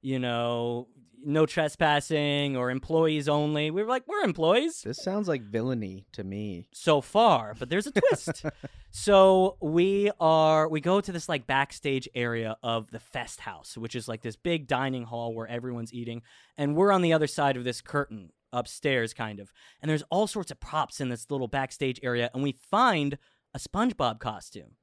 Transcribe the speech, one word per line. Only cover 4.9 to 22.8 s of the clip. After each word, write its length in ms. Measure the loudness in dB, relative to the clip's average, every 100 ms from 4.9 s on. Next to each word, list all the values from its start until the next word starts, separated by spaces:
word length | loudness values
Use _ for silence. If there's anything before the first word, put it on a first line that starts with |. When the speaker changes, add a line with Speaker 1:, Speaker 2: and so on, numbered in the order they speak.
| -8
Speaker 2:
sounds 300 | -4 -4 -2
like 140 | -2
villainy 640 | -2 -2 -2 -4 -6 -10 -16
to 100 | -12
me. 420 | -10 -8 -8 -10 -14
Speaker 1:
So 280 | -6 2 2
far, 540 | 2 4 6 6 2 -10
but 140 | -4
there's 160 | -2 0
a 60 |
twist. 520 | 2 2 2 -2 -6 -8
Speaker 2:
<laughs> 40 | -10 -18 -18 -18 -6
Speaker 1:
So 600 | 6 8 10 8 4 0
we 500 | 0 2 4 4 0 2
are, 480 | 4 6 6 4 2
we 120 | 0
go 200 | 2 0
to 100 | 0
this, 160 | -8 -4
like, 180 | -6 0
backstage 600 | 0 0 -2 -4 -4 -4
area 420 | -4 -2 -2 -4 -6
of 280 | -4 -4 -4
the 80 | -16
Fest 420 | -12 -10 -10 -12
House, 360 | -14 -14 -16 -12
which 180 | -10
is, 140 | -8 -8
like, 140 | -8
this 140 | -10 -8
big 300 | -4 -4 -2
dining 380 | -2 -2 -4
hall 300 | -8 -8 -8
where 120 | -8 -8
everyone's 460 | -8 -8 -8 -10
eating, 300 | -10 -10 -12 -14 -20 _ -4
and 180 | -2
we're 180 | 2 4
on 100 | 4
the 100 | 4
other 140 | 4 2
side 320 | 0 0 0
of 60 |
this 180 | -4 -6
curtain 480 | -6 -4 -4 -10 -16 _ _
upstairs, 580 | -6 -6 -4 0 0 0
kind 260 | -4 -8 -8
of. 140 | -14 _ -20 _
And 80 | -2
there's 140 | -2 0
all 160 | 0 0
sorts 240 | -2 -8
of 100 | -12
props 380 | -6 -4 -4 -4
in 100 | -6
this 200 | -6 -6
little 180 | -6 -2
backstage 520 | -4 -4 -4 -6 -4
area, 280 | -4 -2 -2
and 100 | -2
we 100 | -4
find 680 | -4 -4 2